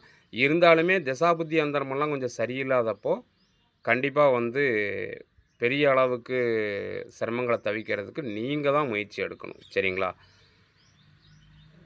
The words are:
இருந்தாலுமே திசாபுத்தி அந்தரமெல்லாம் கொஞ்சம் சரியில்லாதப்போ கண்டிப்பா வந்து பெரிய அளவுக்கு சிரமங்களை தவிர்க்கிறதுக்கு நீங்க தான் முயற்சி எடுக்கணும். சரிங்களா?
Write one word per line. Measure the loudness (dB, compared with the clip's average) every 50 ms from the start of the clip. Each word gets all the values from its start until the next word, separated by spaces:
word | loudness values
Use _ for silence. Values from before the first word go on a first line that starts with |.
| -8 -14 _ _ _ _ -2
இருந்தாலுமே | 0 2 2 4 6 6 6 8 6 6 2 0 0 0
திசாபுத்தி | -2 -2 0 2 2 4 4 2 2 2 0
அந்தரமெல்லாம் | 0 0 0 -2 -4 -4 -4 -2 -2 -2 -2
கொஞ்சம் | -4 -4 -6 -4
சரியில்லாதப்போ | -4 -4 -4 -4 -4 -2 0 0 0 0 0 -2 -4 -4 -4 -4 -4 -6 _ _ _ _ _ _ _ _ _ _ _ -2
கண்டிப்பா | 0 0 0 0 0 2 4 4 4
வந்து | 4 4 0 0 0 0 0 2 2 0 0 -2 -4 -6 -8 -8 -10 -14 -16 _ _ _ _ _ _ -4
பெரிய | -2 -2 0 2 2 4
அளவுக்கு | 4 4 2 2 0 -2 -4 -4 -2 -2 0 0 0 0 -2 -2 -4 -6 -6 -8 -8 -10 -10 -12
சிரமங்களை | -10 -6 -6 -4 -2 -2 0 0 0 0
தவிர்க்கிறதுக்கு | 0 -2 -4 -4 -4 -4 -4 -4 -4 -6 -8 -8 -8
நீங்க | -6 -6 -4 -4 -4 -4 -2 0 2
தான் | 2 2 2 0
முயற்சி | -2 -4 -4 -6 -6 -6 -6
எடுக்கணும். | -6 -8 -10 -14 -16 -16 -18 -18 -6 -2
சரிங்களா? | 0 0 0 0 -2 -2 -4 -4 -8 _ _ _ _ _ _ _ _ _ _ _ _ _ _ _ _ _ _ _ _ _ _ -20 -20 -20 -20 -20 -20 -20 -20 -20 -20 -10